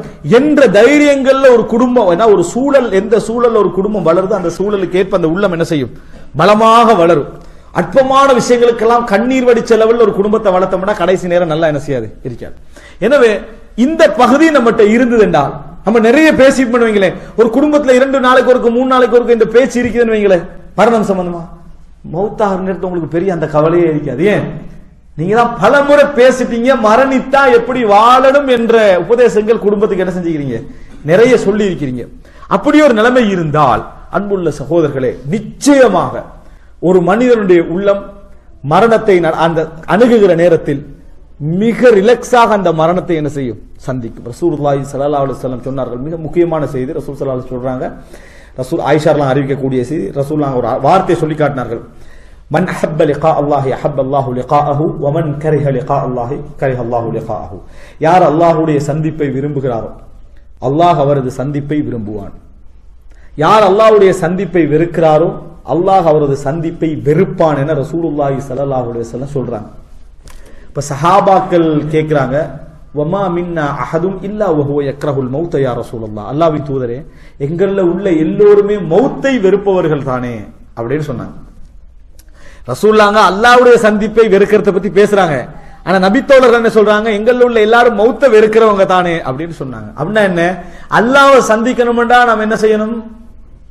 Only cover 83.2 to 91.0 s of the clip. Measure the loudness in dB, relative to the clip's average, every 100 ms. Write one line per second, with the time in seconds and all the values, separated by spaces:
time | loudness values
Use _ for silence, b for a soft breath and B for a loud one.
83.2 | 2 2 4 6 6 6 4 0 0 2
84.2 | 4 4 4 2 2 -2 0 2 2 2
85.2 | 0 -2 -6 B B B -4 0 2 0
86.2 | 4 6 6 4 2 2 2 2 0 -2
87.2 | 0 2 2 2 4 4 4 2 0 2
88.2 | 4 4 4 4 2 2 2 2 0 -4
89.2 | -6 -8 -10 -10 -12 -12 -14 -8 -4 0
90.2 | 0 0 -2 -4 B B B 0